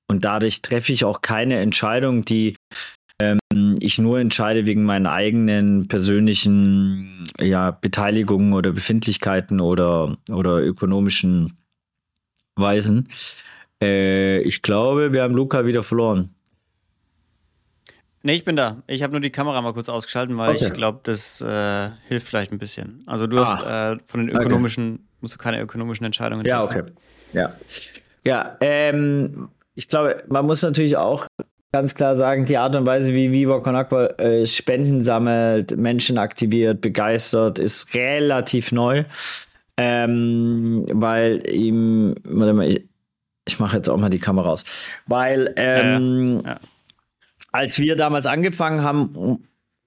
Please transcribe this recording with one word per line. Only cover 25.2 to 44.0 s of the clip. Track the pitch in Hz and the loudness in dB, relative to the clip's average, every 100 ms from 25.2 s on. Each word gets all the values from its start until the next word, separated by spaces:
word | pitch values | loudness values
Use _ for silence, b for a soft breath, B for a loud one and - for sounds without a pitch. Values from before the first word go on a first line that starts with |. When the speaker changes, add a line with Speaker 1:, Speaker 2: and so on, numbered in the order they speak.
Speaker 2:
musst | 117 | -16
du | - | -8
keine | 117 110 | -6 -6
ökonomischen | 110 117 117 110 113 | -6 -8 -8 -6 -6
Entscheidungen | 104 113 110 120 | -6 -6 -4 -2
Speaker 1:
Ja, | 123 104 | 0 0
Speaker 2:
treffen. | 90 - | -4 -8
Speaker 1:
okay. | - b b b | -14 b b b
Ja. | 90 85 - B B B B B B | -4 -4 -6 B B B B B B
Ja, | 131 123 - - | -2 -2 -4 -2
ähm, | 143 147 147 147 147 143 - - 64 _ _ | 0 2 2 2 0 0 -2 -6 -16 _ _
ich | - - | -12 -2
glaube, | 156 147 - - | 2 2 0 -2
man | 135 147 | 0 2
muss | 160 | 2
natürlich | 170 147 147 131 | 0 2 2 2
auch | 98 139 - - - _ _ | 0 -2 -6 -12 -14 _ _
ganz | 139 139 - | -2 -2 0
klar | 135 | 2
sagen, | 131 131 135 | 2 2 2
die | 131 131 | 2 2
Art | 131 139 | 2 2
und | 127 | 2
Weise, | 135 131 | 2 2
wie | 131 127 | 2 2
Viva | 135 135 131 | 2 2 2
Con | 131 | 2
Agua, | 127 131 131 123 - | 0 2 2 2 0
äh, | 117 117 113 | 2 4 2
Spenden | - - 127 143 135 | 0 0 0 2 2
sammelt, | 120 113 120 117 113 110 92 - | 2 2 2 2 2 0 0 -2
Menschen | 120 123 - 117 | 0 0 0 0
aktiviert, | 104 - 110 117 113 101 | -2 -2 0 2 2 0
begeistert, | 110 92 107 113 - 113 110 - | -2 -2 0 0 0 2 2 0
ist | 107 - - | -2 -2 -2
relativ | 120 131 147 147 131 120 127 - | -4 -2 0 0 0 0 -2 -2
neu. | 120 120 143 147 B B B B B _ - | 0 2 0 -2 B B B B B _ -2
Ähm, | 120 120 117 120 117 117 117 117 113 113 - | 0 2 2 0 0 0 0 0 0 -2 0
weil | 107 113 113 113 107 - | 0 0 2 2 0 -2
ihm, | 92 113 113 113 110 101 - | 0 2 2 2 2 2 -2
warte | - 104 107 | -2 2 4
mal, | 107 78 | 4 2
ich, | - - _ _ _ _ _ | 0 -4 _ _ _ _ _
ich | - - | -8 -4
mach | 101 | -2
jetzt | 107 - | 0 0
auch | |
mal | 82 | 0